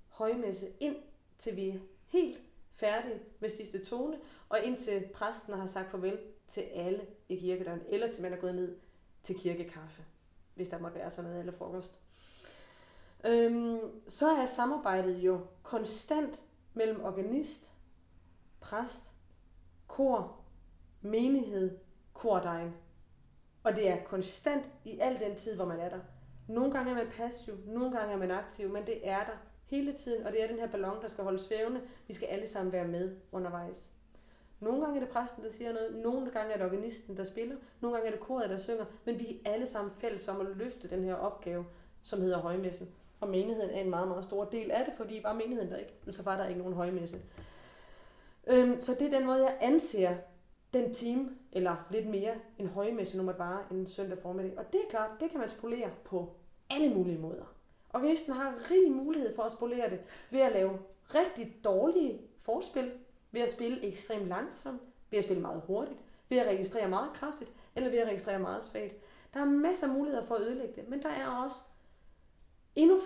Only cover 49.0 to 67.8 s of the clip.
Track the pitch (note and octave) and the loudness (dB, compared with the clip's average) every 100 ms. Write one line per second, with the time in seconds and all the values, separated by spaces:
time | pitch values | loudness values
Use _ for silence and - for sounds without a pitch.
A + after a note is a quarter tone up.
49 | C#4+ C4+ C4 C4 C4 - B3 D#4+ - G3+ | 2 4 4 6 4 4 6 6 6 4
50 | F3+ F3+ - - - - _ B3 A#3 - | 4 2 -6 -20 -20 -20 _ 2 2 0
51 | A#3 B3+ C4 - - F#3+ F3+ E3+ - A3 | 0 0 -2 -6 -6 0 2 0 -2 -2
52 | A3 G3 G#3+ A3+ - - F#3 G3 G#3 A#3 | 0 0 0 -2 -8 -6 -4 -2 0 0
53 | F3+ F#3 F#3 F3+ F3 F#3+ G3 F#3 F#3 - | -2 0 -2 -2 -2 -4 -4 -4 -4 -4
54 | F#3+ - F3+ F#3+ F#3+ - - F#4+ - A3 | -4 -4 -6 -4 -4 -6 0 0 2 0
55 | A3 A3 E4 D#4 A3 - A#3 A#3+ G3+ - | -2 -2 -2 -2 -4 -4 -4 -2 -4 -6
56 | - F#3 F3 - - - - C#4 D4 G3+ | -4 -4 -4 -10 -20 -14 -4 4 4 6
57 | F3+ E3 D#3+ - - - - - - B3+ | 2 0 -4 -8 -12 -18 -20 -20 -6 2
58 | D4 D#4+ - B3+ C4+ A#3+ - F#4 F4 C4+ | 4 2 0 -2 -2 -4 6 8 8 6
59 | C#4+ D#4+ A3+ B3 A3+ - A#3+ B3 A3 F#3 | 2 0 0 0 -2 -2 -2 0 0 -2
60 | - - - C4 B3+ G3+ G3 F#3+ - - | -8 -18 0 4 6 6 4 2 -8 -18
61 | - D4+ F4+ A#3+ A3 - G#3 F#3+ D4 F4+ | 0 4 4 0 -10 -2 2 6 6 6
62 | C4+ G3+ - - - C4 F#4 C4+ B3 B3 | 4 0 -10 -8 -2 -2 0 -2 -2 -6
63 | - - _ A#3 A#3+ A#3+ A#3 B3+ G3+ F#3 | -16 -20 _ 0 0 0 -2 -2 -2 -4
64 | - G#3+ F#3 F#3 D4+ - C4+ B3 - - | -4 -2 0 -2 -4 -8 -8 -8 -10 -20
65 | - G#3 G3 F3+ - E3 E3+ G3+ D4 - | -2 2 2 2 0 -4 -2 -2 -2 -6
66 | - - - B3 G#3+ F#3+ F#3 A#3 F#3+ F#3 | -16 -20 2 4 4 2 0 0 2 2
67 | C#4 - D4 - A#3+ - - A#3 | 0 -4 -8 -8 -12 -16 -10 -2